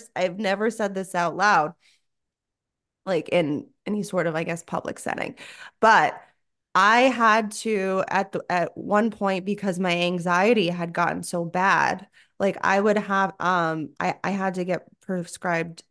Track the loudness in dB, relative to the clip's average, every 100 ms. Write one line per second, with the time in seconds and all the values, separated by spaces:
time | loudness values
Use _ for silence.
0 | -4 -4 -4 -2 -2 0 -2 -2 -4 -4
1 | -4 -2 -2 2 4 4 2 -4 _ _
2 | _ _ _ _ _ _ _ _ _ _
3 | -4 -2 0 0 0 -2 -8 _ -8 -6
4 | -4 -2 -2 -2 -4 -8 -6 -6 -6 -8
5 | -6 -6 -6 -10 -18 -20 -16 2 6 6
6 | 4 -2 -14 _ _ _ _ 2 6 6
7 | 4 4 4 4 0 -4 -2 -2 0 0
8 | 0 -2 -2 -6 -2 -2 -2 -6 -2 2
9 | 0 0 -2 -2 -4 -4 -2 -2 0 2
10 | 0 0 0 2 4 4 2 -2 -4 -2
11 | -2 -2 -4 -6 -4 0 2 4 2 -2
12 | -8 _ _ -4 -2 0 0 2 2 2
13 | 0 0 0 -2 -2 0 0 -4 -8 -6
14 | -6 -4 -4 -4 -4 -4 -4 -4 -8 _
15 | -6 -6 -6 -8 -4 -2 -4 -10 -14